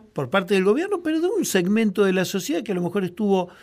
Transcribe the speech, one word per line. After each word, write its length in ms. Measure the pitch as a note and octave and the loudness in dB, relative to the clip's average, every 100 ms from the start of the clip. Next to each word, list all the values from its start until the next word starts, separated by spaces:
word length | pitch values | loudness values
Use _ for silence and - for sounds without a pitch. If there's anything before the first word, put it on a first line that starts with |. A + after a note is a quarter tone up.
| - | -4
por 160 | - B2+ | -8 -2
parte 240 | G3 F#3 | -2 2
del 120 | G3 | 2
gobierno, 380 | F#3 A#3+ G4 F#4+ | 4 2 0 -2
pero 200 | D#4+ D#4+ | -2 -2
de 60 | F4 | 0
un 180 | G#4+ A#3 | 0 0
segmento 580 | - F3+ G#3+ A3 G3 | 0 2 2 2 2
de 80 | G3 | 2
la 140 | F#3 F3+ | 2 0
sociedad 360 | G3 F#3 D#4+ | -4 -4 -4
que 100 | A3+ | -4
a 20 | |
lo 80 | F3+ | -4
mejor 220 | F3 G3+ | -4 -2
estuvo, 440 | F3+ - G#3 F#3+ F3+ - | -4 -2 0 0 0 -10